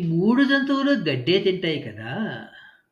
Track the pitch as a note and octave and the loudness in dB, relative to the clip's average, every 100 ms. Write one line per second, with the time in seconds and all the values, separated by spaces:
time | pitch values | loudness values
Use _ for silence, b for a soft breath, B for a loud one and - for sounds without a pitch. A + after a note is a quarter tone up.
0 | E3+ E3 G3+ B3 C4 C#4 C4+ C#4 C#4 C4 | 2 2 4 4 4 2 2 0 2 0
1 | D#3 B2+ B2 F#3+ F#3+ F#3 F3+ D3 A#2 G2+ | 0 -2 0 2 2 0 -2 -4 -6 -12
2 | A2+ E3 G#3 A#2 - B B B _ | -10 -6 -6 -8 -14 B B B _